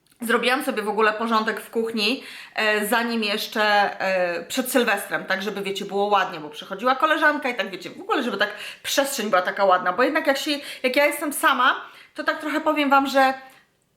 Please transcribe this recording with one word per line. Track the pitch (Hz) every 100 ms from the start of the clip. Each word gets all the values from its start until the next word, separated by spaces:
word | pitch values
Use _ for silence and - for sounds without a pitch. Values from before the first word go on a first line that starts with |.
| _ -
zrobiłam | 233 226 240 262
sobie | 285 214
w | 208
ogóle | 208 214
porządek | 214 233 220 226 208
w | -
kuchni, | 233 226 226 208 269 - - - -
e, | 214 214 202
zanim | 233 240 233
jeszcze, | 208 214 - 226 214 208 196 -
e, | 190 190 180 170
przed | - 262 254
Sylwestrem, | 254 226 202 - 160 185
tak | 190
żeby, | 202 196
wiecie, | 190 196 175
było | 196 208
ładnie, | 202 185 165
bo | 151
przychodziła | - - 190 247 269
koleżanka | 311 311 302 294 262
i | 226
tak, | 196
wiecie, | 185 156
w | -
ogóle | 359 359
żeby | 240 196
tak | 202 - - -
przestrzeń | - - 269 - 160
była | 180
taka | 185 202 196
ładna, | 185 180
bo | 180
jednak | 277 311 302
jak | 277
się, | 311 285 - -
jak | 254 285
ja | 294
jestem | 302 311
sama, | 277 320 254 262 359 - - - -
to |
tak | 302 311
trochę | 302 294
powiem | 311 302 277
wam, | 277 277
że | 269 262 262 - - _ _ _